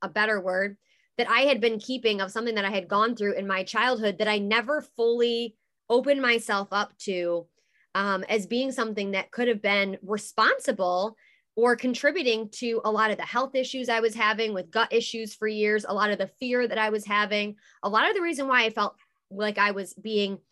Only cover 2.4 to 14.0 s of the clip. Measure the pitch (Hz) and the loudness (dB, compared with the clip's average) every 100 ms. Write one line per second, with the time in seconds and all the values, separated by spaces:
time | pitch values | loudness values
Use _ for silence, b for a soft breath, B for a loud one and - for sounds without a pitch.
2.4 | 233 214 196 202 175 202 226 233 202 190 | -2 -2 -2 -2 0 0 2 0 -2 -2
3.4 | 196 190 185 220 247 233 208 185 214 208 | -2 -4 -2 0 0 2 -2 0 0 0
4.4 | 202 226 233 302 - - 233 240 240 233 | 2 0 0 -4 -4 0 0 2 2 0
5.4 | 233 _ _ _ - 240 269 277 247 233 | -4 _ _ _ 0 2 4 2 4 2
6.4 | 233 202 202 202 202 - - 180 170 170 | 0 -2 0 -2 -2 -6 -6 -2 0 -2
7.4 | 165 _ _ _ _ 190 202 190 - 214 | -4 _ _ _ _ -2 0 -2 0 -2
8.4 | 180 240 269 262 220 208 196 190 - - | 0 -2 -2 -2 -4 -2 -2 -4 -4 -2
9.4 | 247 214 202 202 196 196 190 214 - - | 0 0 0 0 0 -4 -6 -6 -4 0
10.4 | 247 523 - 202 180 180 214 - b b | 2 2 -2 0 0 0 -2 -8 b b
11.4 | b 220 240 240 254 247 285 339 247 220 | b 2 2 2 0 0 0 2 0 0
12.4 | 214 - 240 226 214 214 220 196 160 240 | -4 -6 -4 -2 0 2 2 0 -2 -2
13.4 | 262 262 254 262 247 226 | 0 -2 -2 -4 -2 2